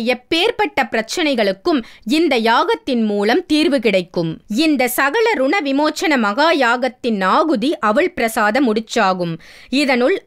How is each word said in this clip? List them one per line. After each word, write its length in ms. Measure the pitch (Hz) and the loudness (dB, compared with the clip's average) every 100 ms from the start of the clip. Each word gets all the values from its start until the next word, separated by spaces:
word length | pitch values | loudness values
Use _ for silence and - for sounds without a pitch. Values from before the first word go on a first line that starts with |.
| 233 | -2
எப்பேற்பட்ட 800 | 247 - 330 415 480 415 - 254 | -4 -2 0 0 0 -2 -2 -2
பிரச்சனைகளுக்கும் 960 | 226 214 - 302 247 202 190 349 302 - - 214 | -4 -4 -2 -2 0 -2 -2 0 -2 -2 -10 -2
இந்த 220 | 302 339 254 | 0 2 2
யாகத்தின் 640 | 226 247 349 466 - 240 214 | 2 2 2 -2 -2 -2 0
மூலம் 380 | 202 202 311 349 | 0 0 0 0
தீர்வு 340 | 302 320 269 | 0 2 2
கிடைக்கும். 520 | 220 190 175 180 165 156 - 214 | 2 0 -2 -4 -4 -6 -6 -2
இந்த 320 | 320 285 254 | 0 0 0
சகல 380 | 285 277 427 453 | 0 0 0 0
ருண 220 | 381 262 403 | 0 0 0
விமோச்சன 520 | 277 269 302 302 381 277 | 0 0 0 -2 -2 0
மகா 300 | 208 208 320 339 | 0 0 2 2
யாகத்தின் 640 | 240 247 254 - 247 208 190 | 2 0 -2 -4 -4 -2 2
ஆகுதி 460 | 247 311 262 254 - | 2 2 0 -2 -2
அவள் 320 | 214 220 359 | 0 0 0
பிரசாத 440 | - 226 233 214 233 | -2 -4 0 0 2
முடிச்சாகும். 760 | 262 214 226 240 196 185 175 165 - - - | 0 0 -2 0 0 0 -4 -8 -12 -20 -4
இதனுள் 440 | 254 277 247 240 392 | -2 0 2 0 0